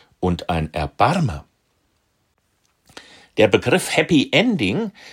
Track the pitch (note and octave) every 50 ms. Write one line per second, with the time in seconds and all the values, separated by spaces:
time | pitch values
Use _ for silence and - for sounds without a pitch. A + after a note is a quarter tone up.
0 | _ _ _ _ - F2+ F2 D#2+ - - F2 E2 D#2 D#2 - D#2+ D2+ C#2+ - -
1 | G#2 B2 E3+ F#3+ E3 A2+ E2 C#2+ - _ _ _ _ _ _ _ _ _ _ _
2 | _ _ _ _ _ _ _ _ _ _ _ _ _ _ _ _ _ _ _ -
3 | - - - - _ _ _ - G#2 G#2 F#2+ G#2 - - - F#3 - - - -
4 | D#3+ - F3 C#3+ - - - C#3+ G#3 B3+ A3 D#3+ A2+ F2+ G#2+ F3+ A3+ G3+ - -
5 | - -